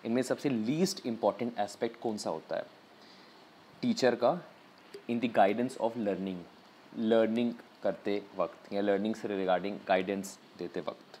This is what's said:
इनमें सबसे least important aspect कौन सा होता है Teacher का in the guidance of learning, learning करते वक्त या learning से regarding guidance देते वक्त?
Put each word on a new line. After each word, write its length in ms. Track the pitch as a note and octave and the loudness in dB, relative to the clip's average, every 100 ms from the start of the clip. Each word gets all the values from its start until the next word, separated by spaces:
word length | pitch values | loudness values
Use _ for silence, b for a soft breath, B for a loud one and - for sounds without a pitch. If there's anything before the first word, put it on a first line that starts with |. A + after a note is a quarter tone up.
| A#2+ | 2
इनमें 160 | A#2+ | 0
सबसे 280 | B2 C3 D3+ | 0 0 0
least 560 | A#2+ G#2+ D#3 F#3 - C3 | 0 0 2 0 0 -6
important 540 | A2+ G#2 G2 A#2+ A2 | 0 0 2 -6 -2
aspect 400 | G#2 - A#2 - | -6 -2 -6 -4
कौन 160 | A#2+ G#2+ | -4 -4
सा 120 | G#2+ | -4
होता 280 | D#2+ - - | -6 -4 -6
है 80 | - - - - B B B B B - - - | -6 -18 -20 -20 B B B B B -20 -20 -4
Teacher 340 | B2 G#2+ B2+ A2+ | -2 4 4 4
का 80 | A#2+ F3 - - - - - - - | 2 2 -6 -20 -20 -20 -20 -16 -4
in 140 | A#2 | -2
the 80 | A#2 A2+ | 0 4
guidance 400 | G2+ G#2+ B2 - A2+ | 4 4 -2 0 -2
of 100 | A#2+ G2+ | 0 -2
learning, 300 | F#2 F#2+ F2+ E2+ - - - - - | -2 -4 -6 -12 -20 -20 -20 -14 -4
learning 540 | A2 A2+ A2+ A2+ A#2+ A#2 - - | 4 4 4 2 0 -2 -18 -4
करते 380 | G#2 F#2+ G#2+ G2+ G2 G2 | -4 -2 -4 -4 -4 -4
वक्त 340 | E2+ - - | -4 -4 -6
या 80 | G2+ | -2
learning 340 | G2+ G2 G#2+ A2 | 2 2 0 -2
से 120 | A2 G2 | -4 -2
regarding 400 | F#2 F2+ G2 G2+ - | 2 0 0 -8 0
guidance 500 | F#2+ F#2+ G2 G2 - - - | 0 2 -4 -6 -14 -20 -12
देते 220 | F2 F2+ - | -8 -6 -8
वक्त? 320 | - - - | -10 -18 -20